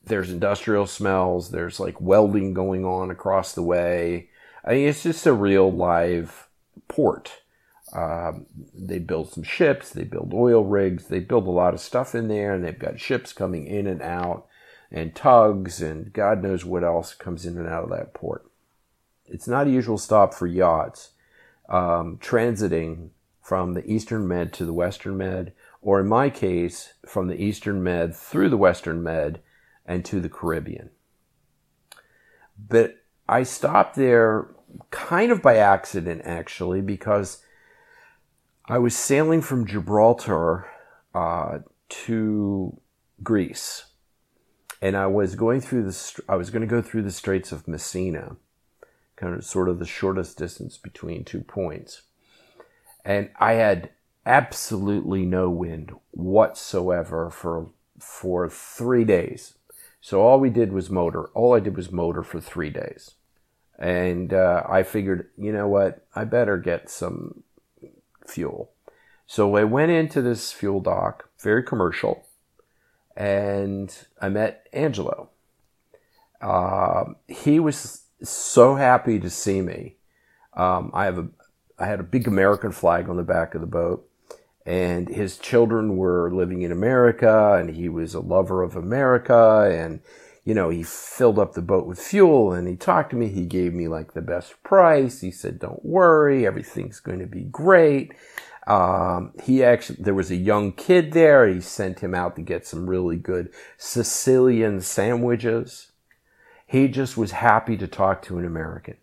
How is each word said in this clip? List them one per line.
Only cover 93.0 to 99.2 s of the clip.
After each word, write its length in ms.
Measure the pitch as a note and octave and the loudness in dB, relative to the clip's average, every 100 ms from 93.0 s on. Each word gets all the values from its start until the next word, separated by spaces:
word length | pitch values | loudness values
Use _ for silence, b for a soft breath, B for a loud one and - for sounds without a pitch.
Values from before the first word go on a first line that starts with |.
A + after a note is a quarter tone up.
| D3+ | 0
to 60 | B2 | -2
me. 120 | A#2 | -4
He 180 | G2 F2+ | -4 -4
gave 260 | F#2 F2 | -2 -2
me, 160 | F2 E2 | -2 -4
like, 240 | D#2+ D#2+ | -6 -8
the 80 | - | -10
best 420 | E2 F2 - - | -6 -6 -8 -20
price. 600 | - G3 F3 D3+ C3 - | 2 6 6 6 2 -4
He 80 | F#2 | -12
said, 280 | - F#2 E2+ | -8 -12 -10
"Don't 260 | - - | -10 -10
worry, 600 | D3 F3 F3 D#3 D3 C#3 G#2+ | -2 4 6 6 4 4 0
everything's 540 | E2+ - - F#2 - | -2 -8 -10 -10 -12
gonna 260 | - F#2 F#2 | -10 -10 -8
be 180 | - | -10
great." 680 | C#3+ - E3 F#3 D#3+ C#3 - B B B B B - | -12 -2 6 8 8 4 -2 B B B B B 0
Um, 640 | G#2 F2+ F#2 F2 F2+ | 2 4 2 0 -2